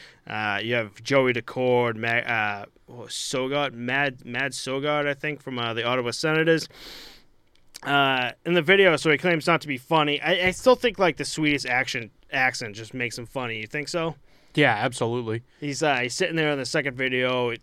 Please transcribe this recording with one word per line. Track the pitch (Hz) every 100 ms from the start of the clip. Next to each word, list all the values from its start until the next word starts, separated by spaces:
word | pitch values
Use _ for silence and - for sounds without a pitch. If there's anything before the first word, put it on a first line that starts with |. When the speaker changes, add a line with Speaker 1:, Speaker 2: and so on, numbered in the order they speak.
| - - -
Speaker 1:
Uh, | 107 107 101
you | 110 120
have | 107 -
Joey | 113 139 127
Daccord, | 117 - - 127 123 120 110
Ma-, | 117 117 120
uh, | 117 104 101 104 _ -
oh, | 120 113
Sogard, | - - 135 131 143 139
Mad, | 117 123 135 143 123 120
Mad | 120 135
Sogard, | 131 - 135 143 151 143
I |
think, | 139 151 143
from, | - 123
uh, | 117
the | 113 117
Ottawa | 127 120
Senators. | 110 160 156 160 160 - - - - - - _ _ _ _ _ -
Uh, | - 143 139 131 123 - 165
in | 175
the |
video, | 147 196 190 151
so | 160
he | 147
claims | 175 165 180
not | 160
to | 147
be | 127
funny. | - 160 147 147
I, | 151 180 180
I |
still | 180 254 247
think, | 247 196
like, | 180 139
the | 139
Swedish | - 151 143 127
action, | 123 131 131 110 _ -
accent | 147 131 123 117 101
just | 110
makes | 131 120 123
him | 117
funny. | 139 123 113
You | 110
think | 147 139
so? | 170 165 - - - _ -
Speaker 2:
Yeah, | 139
absolutely. | 107 127 123 117 120 113 113 - -
Speaker 1:
He's, | 147 131
uh, | 156 131
he's | 123 -
sitting | 180 165
there | 151
in | 143
the | 127
second | 160 139 123
video. | 131 127 127 127 123
It, | 113